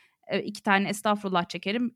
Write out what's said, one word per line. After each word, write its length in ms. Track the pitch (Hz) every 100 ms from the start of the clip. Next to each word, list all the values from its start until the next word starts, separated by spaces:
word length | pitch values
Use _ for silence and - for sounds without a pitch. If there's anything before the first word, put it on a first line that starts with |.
| _ _ -
e, 120 | 196
iki 220 | - 208
tane 260 | 214 202 247
estağfurullah 600 | 208 214 208 196 180 175
çekerim, 460 | 175 196 240 240